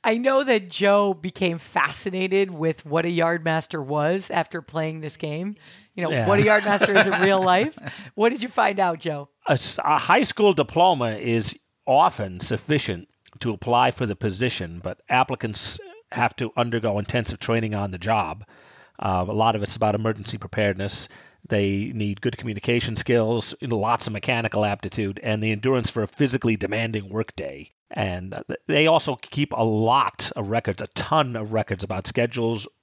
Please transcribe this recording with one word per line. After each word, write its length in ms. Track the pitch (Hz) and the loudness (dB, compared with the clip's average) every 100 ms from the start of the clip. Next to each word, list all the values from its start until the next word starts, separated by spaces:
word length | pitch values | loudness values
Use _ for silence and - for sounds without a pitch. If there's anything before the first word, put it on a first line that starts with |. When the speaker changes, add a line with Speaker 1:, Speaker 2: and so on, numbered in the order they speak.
Speaker 1:
I 140 | 226 233 | 2 2
know 260 | 262 269 | 2 2
that 260 | 269 220 185 | 4 0 0
Joe 440 | - 202 202 202 | 0 4 6 4
became 460 | 175 180 - 185 170 | 0 -6 -2 -2 -2
fascinated 880 | - 175 - - 196 185 185 196 196 | -2 0 0 0 -6 -2 2 2 2
with 320 | 160 160 156 | 0 -2 -2
what 220 | 151 160 | -2 0
a 100 | 170 | 0
Yardmaster 680 | 170 165 170 160 160 - 165 | 0 0 0 0 -2 -2 -8
was 480 | 135 147 151 190 - | -4 0 0 0 -2
after 280 | 170 160 165 | -2 -2 -8
playing 400 | - 160 160 160 | -6 -4 -4 -6
this 160 | 151 - | -10 -8
game. 380 | 156 151 190 208 - - _ | -6 -4 -6 -10 -18 -20 _
You 80 | - | -6
know, 80 | 165 | -2
Speaker 2:
Yeah. 160 | 139 110 | 0 4
Speaker 1:
what 120 | 202 | 4
a 40 | |
Yardmaster 560 | 208 208 208 202 226 196 | 6 4 4 2 4 4
is 60 | 196 | 4
in 120 | 202 | 4
real 200 | 190 190 | 4 4
Speaker 2:
<laughs> 20 | |
Speaker 1:
life. 340 | 185 180 277 - - - - | 4 4 2 -6 -14 -14 -14
What 140 | - 226 | 0 0
did 120 | 240 | 2
you 80 | 240 | -4
find 300 | - 214 196 | 2 2 2
out, 200 | 180 165 | 0 0
Joe? 300 | 170 147 143 _ - | -4 -6 -10 _ 0
Speaker 2:
A 40 | |
s-, 240 | 139 - - | 0 0 -4
a 160 | - 151 | 2 2
high 240 | - 208 | 6 4
school 300 | - - 208 | 4 4 4
diploma 580 | 160 143 160 180 156 117 | 4 2 4 4 4 0
is 460 | 107 117 117 104 - _ _ | -2 0 0 0 -8 _ _
often 540 | - 135 170 - 98 90 | 2 4 4 2 -8 -8
sufficient 680 | - 110 - 151 - 87 98 _ - - | -4 -6 0 -2 0 -6 -10 _ -20 -6
to 140 | 120 | -6
apply 380 | 101 120 120 127 | -4 0 2 2
for 140 | - 117 | 0 -4
the 80 | |
position, 640 | 98 110 95 123 - 87 87 | -2 -4 0 -2 -2 -10 -10
but 160 | 90 - - | -10 -12 -2
applicants 680 | 127 131 127 113 101 - - - - _ | 0 0 -2 -6 -6 -10 -10 -16 -20 _
have 240 | - 117 - | -2 -2 -2
to 140 | 113 - | -6 -2
undergo 400 | 120 117 110 101 | -2 0 -2 -2
intensive 400 | 98 123 113 123 | -2 -2 -2 -6
training 360 | - 117 113 | -2 0 0
on 160 | 104 101 | -4 -4
the 60 | 90 | -6
job. 440 | 98 110 85 104 107 - - - - - | 0 0 0 -8 -16 -20 -20 -20 -20 -6
Uh, 280 | 98 92 90 | -2 0 0
a 60 | |
lot 220 | 107 113 | 2 2
of 60 | 110 | 2
it's 120 | 101 | -4
about 180 | 113 107 | 0 0
emergency 440 | 104 110 104 101 107 | 2 -2 -4 -8 -10
preparedness. 680 | 98 - 104 92 98 - - - - _ - | -6 0 0 0 -4 -6 -14 -18 -20 _ -4
They 420 | 104 101 98 110 | 0 0 0 -4
need 280 | 113 104 101 | -4 -4 -2
good 160 | 123 - | -4 -4
communication 580 | 120 104 - 120 117 | -8 -4 0 0 0
skills, 580 | 104 - 120 110 117 - - | -6 2 2 4 0 -2 -8
you 80 | 131 | -4
know, 100 | 113 | -2
lots 300 | 104 117 - | 0 0 -2
of 60 | |
mechanical 500 | 104 - 120 113 107 | -4 -2 -2 0 0
aptitude, 540 | 104 101 95 - 101 98 | 0 -2 -6 -4 -4 -4
and 180 | 113 107 | -4 0
the 80 | 110 | 0
endurance 380 | 104 123 127 113 | 0 0 0 0
for 100 | 120 | -4
a 40 | 104 | -4
physically 480 | - 139 123 120 | 0 0 2 0
demanding 540 | 107 101 110 113 107 98 | 0 0 -2 -2 -4 -4
workday. 640 | 107 110 - 71 69 76 _ _ | -6 -4 -6 -10 -10 -18 _ _
And, 400 | - 101 90 90 | -6 -4 -4 -8
uh, 80 | - - | -12 -10
th-, 120 | - - | -10 -2
they 200 | 147 156 | 2 4
also 280 | 160 - 127 | 4 2 -6
keep 320 | - 143 143 | -6 -4 -4
a 100 | 117 | 0
lot 680 | 113 107 113 120 113 - - | 0 2 4 4 2 -4 -8
of 140 | - 101 | -6 -2
records, 300 | 117 110 95 | -2 -2 -6
a 40 | 104 | -8
ton 460 | - - 160 135 | -8 0 2 2
of 160 | 113 107 | -4 -2
records 320 | 110 - 95 | -2 -2 -6
about 220 | 98 95 - | -4 -6 -4
schedules 600 | - 117 123 113 113 104 _ | -2 -2 0 -2 -2 -8 _